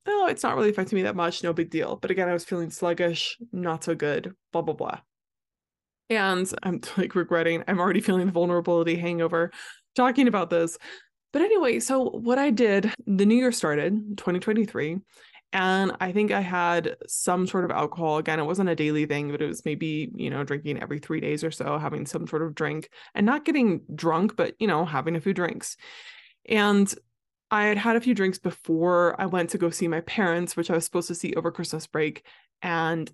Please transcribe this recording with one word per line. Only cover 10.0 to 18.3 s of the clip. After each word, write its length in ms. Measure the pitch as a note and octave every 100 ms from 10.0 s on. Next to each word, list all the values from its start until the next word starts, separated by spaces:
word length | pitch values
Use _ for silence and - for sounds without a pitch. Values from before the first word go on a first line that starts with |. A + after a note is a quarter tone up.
| B3+ C4+ B3
about 200 | G3+ F3
this. 300 | E3+ E3 - - - _ _ _
But 100 | C#4+
anyway, 360 | F#4 G#4+ C#4+ A3+
so 320 | A3+ C4 B3+
what 280 | - A#3 C4
I 120 | C#4+
did, 420 | A3 A#3 G3 G#3 - -
the 200 | F#3+ G3+
new 100 | A#3
year 160 | B3+
started, 680 | A#3+ D#3+ D3 D#3 G#3+ G#3 G3+
twenty 220 | - F3+
twenty-three, 580 | F#3 G#3+ G#3 - D3 F3 - _ - - _
and 400 | F#3+ F#3 F#3+ G3 -
I 100 | F#3
think 220 | F#3+ G#3+
I 80 | G3+
had 560 | F#3 F3+ F3 E3+ D#3+ - -
some 400 | - - F3+ F3+
sort 180 | F#3+
of 60 | F3+
alcohol. 480 | - D3 E3 D#3+ D3+
Again, 220 | D#3+